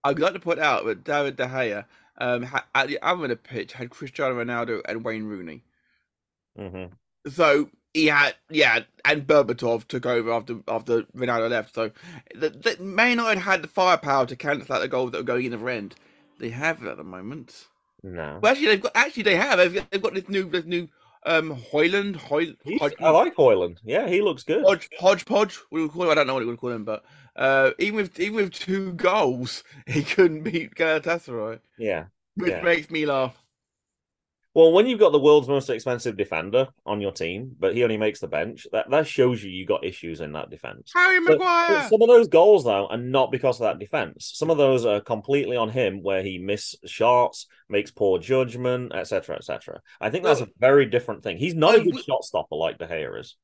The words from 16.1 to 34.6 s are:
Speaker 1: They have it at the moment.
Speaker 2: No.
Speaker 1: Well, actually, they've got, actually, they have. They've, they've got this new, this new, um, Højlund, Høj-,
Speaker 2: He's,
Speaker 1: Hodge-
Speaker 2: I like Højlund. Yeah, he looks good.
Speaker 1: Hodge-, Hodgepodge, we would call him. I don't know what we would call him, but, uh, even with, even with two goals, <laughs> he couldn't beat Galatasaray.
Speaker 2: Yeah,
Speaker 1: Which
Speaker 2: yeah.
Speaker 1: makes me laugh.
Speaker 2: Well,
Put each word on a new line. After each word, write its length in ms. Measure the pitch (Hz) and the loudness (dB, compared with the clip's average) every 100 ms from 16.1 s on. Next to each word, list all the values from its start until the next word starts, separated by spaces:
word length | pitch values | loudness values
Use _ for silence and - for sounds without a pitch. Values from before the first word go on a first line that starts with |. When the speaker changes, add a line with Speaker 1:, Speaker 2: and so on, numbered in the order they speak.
| _ _ _ | _ _ _
Speaker 1:
They 100 | 117 | -12
have 320 | 120 156 156 | -4 -4 -4
it 60 | 110 | -8
at 80 | - | -12
the 60 | |
moment. 640 | - 92 98 147 - - - _ _ _ | -14 -14 -14 -16 -18 -20 -20 _ _ _
Speaker 2:
No. 380 | 95 87 78 76 | -16 -10 -10 -2
Speaker 1:
Well, 100 | 208 | 0
actually, 140 | 269 247 | 2 2
they've 140 | 202 | 0
got, 120 | 208 226 | 0 -2
actually, 280 | 277 254 | -2 -2
they 120 | 208 175 | 0 0
have. 220 | 262 202 | 2 4
They've, 280 | 180 185 - | 2 2 -6
they've 120 | 196 | -4
got 120 | 202 | -4
this 160 | 190 185 | -6 -6
new, 160 | 196 190 | -6 -4
this 140 | 175 | -6
new, 240 | 160 175 165 _ _ _ - | -4 -6 -6 _ _ _ 0
um, 320 | 160 160 135 113 | 0 0 -10 -4
Højlund, 420 | 147 170 202 202 175 | 2 2 2 -2 -8
Høj-, 400 | - 147 165 - | -4 -2 -2 -8
Speaker 2:
He's, 160 | 139 196 | -6 -2
Speaker 1:
Hodge- 140 | 147 - | -2 0
Speaker 2:
I 80 | 160 | 4
like 260 | 160 330 - | 4 4 4
Højlund. 440 | 139 101 87 85 | 6 6 2 -6
Yeah, 240 | 107 156 240 | -4 -2 0
he 140 | 180 | 0
looks 220 | 208 139 | 0 -2
good. 200 | - 175 | -2 2
Speaker 1:
Hodge-, 240 | 190 185 - - | 4 2 -4 0
Hodgepodge, 640 | 180 190 - 202 208 - - | 2 2 0 0 0 -4 -10
we 120 | 156 | -6
would 100 | 160 | -6
call 120 | 156 | -2
him. 60 | 175 | 2
I 60 | 151 | 2
don't 100 | 139 | 2
know 80 | 131 | 0
what 80 | |
we 20 | 117 | -4
would 140 | 120 | -6
call 100 | 123 | -8
him, 140 | 117 107 | -8 -8
but, 180 | 107 _ - _ - | -10 _ -20 _ -2
uh, 360 | 135 135 131 - | 2 4 2 2
even 200 | 196 214 | -2 -2
with, 200 | 190 - | -6 -4
even 160 | 190 220 | -4 -2
with 160 | 196 | -4
two 400 | - - 190 190 | -4 -6 -4 -4
goals, 720 | 175 180 202 147 127 123 - - 143 | -2 0 2 2 0 -6 -10 -16 -20
<laughs> 100 | - | -4
he 180 | 127 | -4
couldn't 400 | 143 - 180 156 | -2 4 4 4
beat 320 | 160 170 151 - | -4 -6 -8 -2
Galatasaray. 840 | 160 156 160 170 - 117 107 113 _ _ | 0 0 0 -4 -4 -8 -8 -10 _ _
Speaker 2:
Yeah, 280 | 110 87 85 _ _ - | -4 -4 -6 _ _ -4
Speaker 1:
Which 160 | 180 | -4
Speaker 2:
yeah. 100 | - | 0
Speaker 1:
makes 280 | 175 170 151 | 0 0 -2
me 160 | 160 151 | -4 -2
laugh. 320 | 135 127 - _ _ _ _ _ _ _ _ _ _ _ | -2 -2 -6 _ _ _ _ _ _ _ _ _ _ _
Speaker 2:
Well, 160 | - | 6